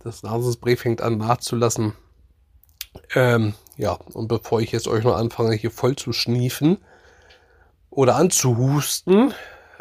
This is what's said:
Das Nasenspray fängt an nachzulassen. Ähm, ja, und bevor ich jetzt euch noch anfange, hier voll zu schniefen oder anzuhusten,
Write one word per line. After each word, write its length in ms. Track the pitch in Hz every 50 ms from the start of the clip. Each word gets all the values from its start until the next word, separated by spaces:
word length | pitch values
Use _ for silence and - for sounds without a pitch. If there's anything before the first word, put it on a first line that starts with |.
| -
Das 200 | 117 110 - -
Nasenspray 520 | 104 110 120 123 123 120 - - 120 120
fängt 260 | 120 - 123 117 117
an 160 | - 117 117 107
nachzulassen. 760 | 107 110 120 - - - - 117 120 117 - - 113 107 107 - _ _ _ _ _ _ _ _ _ _ _ _ _ _ _ _ - _ _ - _ _ -
Ähm, 380 | 135 127 123 120 117 113 107 104 - _ - - -
ja, 160 | 110 98 87
und 340 | - - - - - 117 110
bevor 320 | 117 110 - - - 110
ich 140 | 117 117 -
jetzt 160 | 113 - -
euch 160 | - 110 110
noch 100 | 123 98
anfange, 400 | 87 117 120 - - 117 113 110
hier 160 | 107 - 113
voll 240 | - - - 127 143
zu 160 | - - 127
schniefen 640 | 117 - - - 120 123 123 127 - - 139 156 185 - _ _ - _ _ - _ _ _ _ - _ _ _ _ _ _ _ _ _ _ _
oder 280 | - - 135 123 117 127
anzuhusten, 1160 | 170 185 - - - 131 120 113 123 135 139 147 143 - - - - 175 185 202 247 277 - - - - - - - - - -